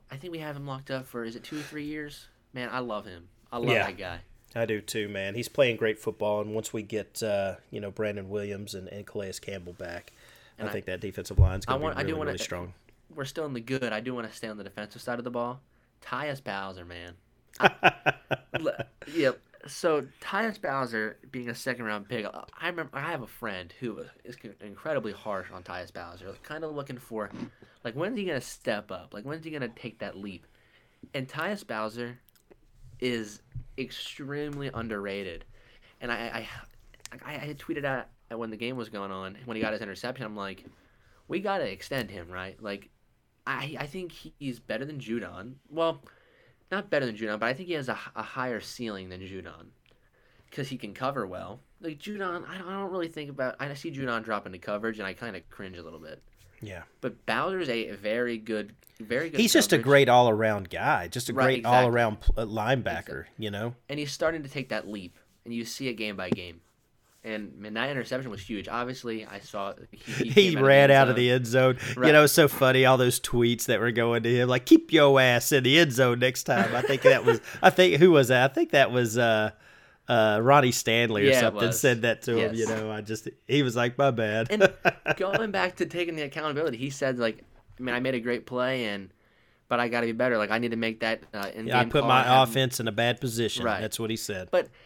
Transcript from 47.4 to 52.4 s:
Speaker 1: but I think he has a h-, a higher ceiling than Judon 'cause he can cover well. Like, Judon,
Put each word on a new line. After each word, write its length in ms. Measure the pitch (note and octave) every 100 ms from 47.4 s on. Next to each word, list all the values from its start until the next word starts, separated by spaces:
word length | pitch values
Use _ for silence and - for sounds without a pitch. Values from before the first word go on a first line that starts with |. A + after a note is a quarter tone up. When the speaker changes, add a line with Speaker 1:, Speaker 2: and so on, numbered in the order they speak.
Speaker 1:
but 60 | A2+
I 80 |
think 140 | C3+ F3+
he 60 |
has 140 | D#3+ B2
a 40 |
h-, 180 | G#2+ -
a 80 | -
higher 380 | G#2+ C3+ B2+ A2
ceiling 480 | - - A2+ G2+ F#2
than 120 | F#2
Judon 460 | F#2+ F#2+ F2 D#2 E2 _ _ _ _ _ _ _ _
'cause 180 | - C3+
he 100 | B2
can 160 | G#2+
cover 320 | G2 C3 C#3 F#2+
well. 340 | F2+ F#2 A#2+ _ _
Like, 180 | E3+ D3+
Judon, 480 | G#3 G#3 F#3+ F3